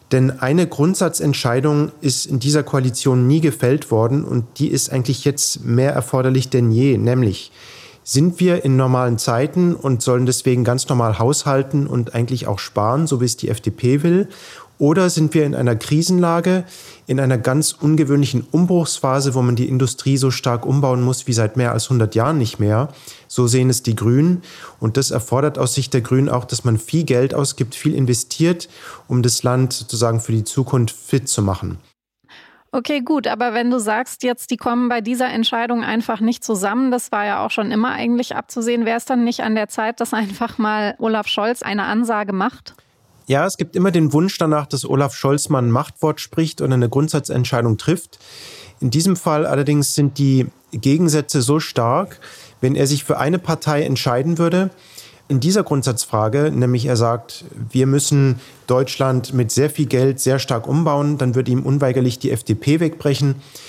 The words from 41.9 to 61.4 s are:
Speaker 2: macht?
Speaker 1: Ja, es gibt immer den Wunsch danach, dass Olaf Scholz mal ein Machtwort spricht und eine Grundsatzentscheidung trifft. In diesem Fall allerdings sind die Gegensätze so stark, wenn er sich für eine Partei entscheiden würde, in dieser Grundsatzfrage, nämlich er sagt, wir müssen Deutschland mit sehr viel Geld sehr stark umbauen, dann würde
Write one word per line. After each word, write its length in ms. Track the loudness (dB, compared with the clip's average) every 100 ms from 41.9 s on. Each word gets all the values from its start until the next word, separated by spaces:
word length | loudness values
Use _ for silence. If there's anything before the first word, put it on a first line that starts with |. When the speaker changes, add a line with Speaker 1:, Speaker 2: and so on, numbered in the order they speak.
| -2 0 -2 -2
Speaker 2:
macht? 400 | -2 -4 -6 -16 -20 _ _ _ _ -2
Speaker 1:
Ja, 180 | 0 0
es 120 | -2
gibt 180 | -4 0
immer 160 | 2
den 200 | 4 2
Wunsch 280 | 2 2 0
danach, 260 | 0 0 0
dass 240 | -6 -2
Olaf 240 | 0 0
Scholz 360 | -2 0 0 0
mal 120 | 0
ein 80 | 2
Machtwort 500 | 0 -2 -2 -2 -2
spricht 420 | -4 -2 -2 -2
und 120 | 0
eine 160 | 2 2
Grundsatzentscheidung 880 | 2 0 -2 -2 -2 0 0 2 0
trifft. 400 | 0 -2 -4 -20 -20 -20 -20 -20 -20 -6
In 80 | -2
diesem 260 | 0 2 0
Fall 280 | 0 0 2
allerdings 480 | 0 2 2 2
sind 240 | 2 0 2
die 300 | 2 2 2 -6 _
Gegensätze 720 | -4 0 2 2 2 0 0
so 160 | 2 0
stark, 600 | 0 -2 0 0 -2 -10 -20 -20 -20 -4
wenn 160 | 0 2
er 120 | 0
sich 160 | 0
für 160 | -2 -2
eine 180 | 0 -2
Partei 460 | -2 -2 -2 0
entscheiden 560 | 0 -2 0 0 0 0
würde, 320 | 0 0 -2 -6 -18 -20 -20 -18 -4
in 100 | 0
dieser 240 | 2 0
Grundsatzfrage, 880 | 0 0 0 -4 -2 0 0 2 0
nämlich 340 | 2 2 0 0
er 120 | 2
sagt, 480 | 2 0 -6 -18 -18 -12 -4
wir 160 | 0 2
müssen 540 | 2 2 2 2 0 -6 -12 0
Deutschland 640 | 0 0 0 0 0 -2
mit 180 | -2 0
sehr 180 | 0 0
viel 160 | 0 0
Geld 340 | 2 2 2
sehr 180 | 0 0
stark 300 | 0 -4 -2
umbauen, 500 | 0 0 0 0 0
dann 160 | 0
würde 160 | 0